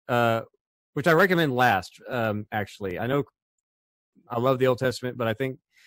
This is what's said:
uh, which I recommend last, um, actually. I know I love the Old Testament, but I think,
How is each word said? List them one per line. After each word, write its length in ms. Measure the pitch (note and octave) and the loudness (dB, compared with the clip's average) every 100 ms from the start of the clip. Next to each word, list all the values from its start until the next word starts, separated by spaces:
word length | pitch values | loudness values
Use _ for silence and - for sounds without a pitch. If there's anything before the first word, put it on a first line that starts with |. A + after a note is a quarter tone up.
| - | -2
uh, 320 | B2 A#2 A2+ - _ _ _ _ | 2 2 0 -4 _ _ _ _
which 120 | D3+ E3+ | -2 2
I 60 | |
recommend 420 | D#3+ F#3+ F3 D3+ | 4 4 2 0
last, 460 | B2 B2 G2 - - - | 2 4 2 -2 -16 -8
um, 380 | B2+ A2+ G#2 G#2 | -4 -2 -4 -6
actually. 480 | G#2+ G2+ - G2 F2 | -6 -8 -8 -8 -6
I 80 | A#2 | -2
know 180 | C#3+ - _ _ _ _ _ _ _ _ _ - | -2 -4 _ _ _ _ _ _ _ _ _ -8
I 100 | A#2+ | -2
love 180 | B2+ C3 | 0 2
the 100 | B2+ | 2
Old 100 | B2 | 2
Testament, 400 | C3 A#2 B2 A#2+ | -2 -2 -8 -4
but 100 | A2+ | -4
I 60 | |
think, 240 | G#2+ C3+ C3 _ _ | -2 -6 -8 _ _